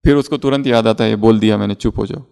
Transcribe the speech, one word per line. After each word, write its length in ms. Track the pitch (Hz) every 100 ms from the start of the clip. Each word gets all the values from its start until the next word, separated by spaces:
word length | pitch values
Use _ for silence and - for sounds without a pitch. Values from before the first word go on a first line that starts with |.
फिर 120 | - 143
उसको 220 | 135 139
तुरंत 300 | 139 139 135
याद 200 | 117 113
आता 160 | 107
है, 60 | 110
"ये 60 | 107
बोल 240 | 110 110
दिया 180 | 110 104
मैंने, 180 | 104 101
चुप 220 | 113 107
हो 80 | 101
जाओ।" 200 | - 131